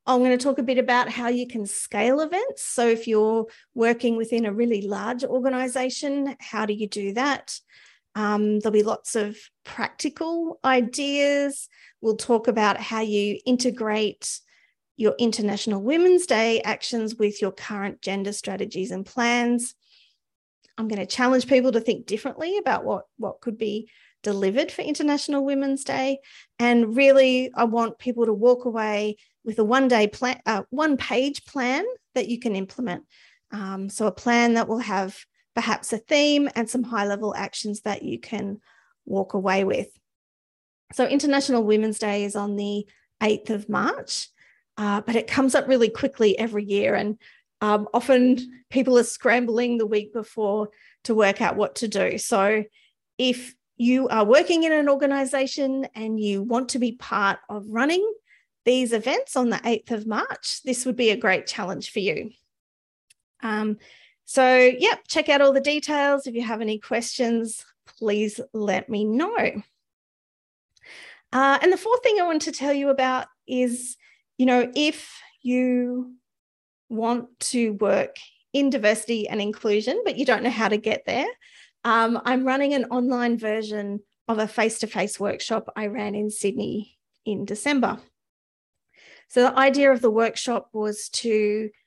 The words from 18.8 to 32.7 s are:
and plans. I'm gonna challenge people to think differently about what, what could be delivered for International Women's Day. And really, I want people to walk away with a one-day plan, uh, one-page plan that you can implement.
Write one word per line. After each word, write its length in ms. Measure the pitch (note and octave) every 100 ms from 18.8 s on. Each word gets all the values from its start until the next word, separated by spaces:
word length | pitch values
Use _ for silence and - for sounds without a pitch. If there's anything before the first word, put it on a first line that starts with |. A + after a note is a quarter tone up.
| F#3+
and 160 | F#3 G3
plans. 680 | - A#3 A#3+ A#3+ A#3+ A#3+ - _ _ _ _ _ _ _ _ _ -
I'm 120 | A3
gonna 180 | G#3 F3+
challenge 400 | - B3+ C4 B3
people 260 | C4 B3+
to 80 | A3
think 260 | A#3 D3+ -
differently 500 | G#3+ C#4 - E4 G4+
about 260 | C4+ -
what, 200 | - G3+ - -
what 240 | G3+ -
could 180 | A#3+ A3
be 320 | G#3+ G#3 - _ _ _
delivered 500 | G#3 G3+ G3 A#3 E4
for 100 | -
International 640 | - D4 D4 C#4+ - C#4+
Women's 400 | C#4 C#4 C#4 C#4
Day. 340 | - C4 C4 C4+ - - - -
And 380 | A#3+ A#3+ A3 A#3
really, 540 | C4+ C4+ C4 B3+ B3+
I 100 | -
want 340 | A#3 A#3 A3+ -
people 280 | B3+ A#3 A3+
to 60 |
walk 320 | G3+ A#3+ B3
away 520 | B3 A3+ A3 G#3 G#3+ G#3 _ _
with 140 | A3+ G#3+
a 60 |
one-day 440 | G#3+ C4 C4 A#3 G#3
plan, 300 | - B3 -
uh, 180 | A3+ G3+ -
one-page 800 | C4+ D#4 C4+ - B3 C#4 C#4+ -
plan 380 | C#4 B3 C#4 A4+ B4 _
that 140 | B3+ G#3
you 100 | A#3+
can 160 | A#3
implement. 500 | F#3+ F#3+